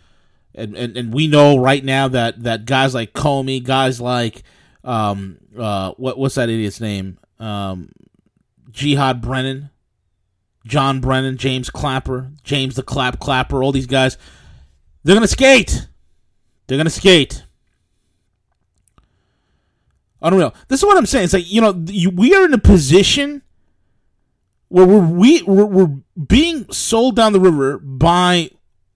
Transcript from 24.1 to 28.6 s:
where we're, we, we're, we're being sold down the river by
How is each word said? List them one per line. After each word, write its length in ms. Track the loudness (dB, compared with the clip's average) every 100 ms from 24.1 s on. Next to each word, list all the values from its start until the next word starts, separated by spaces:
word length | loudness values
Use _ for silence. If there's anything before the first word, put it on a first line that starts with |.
| _ _ _ _ _ _
where 180 | 4 6
we're, 220 | 6 4
we, 340 | 4 4 4
we're, 220 | 4 2 4
we're 300 | 4 2 0 -12 -14 0
being 420 | 2 2 -2 -8
sold 440 | -10 -4 0 0 2
down 160 | 2
the 80 | 4
river 380 | 4 2 0 -4
by 720 | -10 -2 2 2 2 0 -2 -10